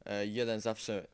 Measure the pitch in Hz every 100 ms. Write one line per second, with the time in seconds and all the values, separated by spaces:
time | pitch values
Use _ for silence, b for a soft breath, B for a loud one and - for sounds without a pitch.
0 | - 101 104 113 117 107 113 110 - 101
1 | -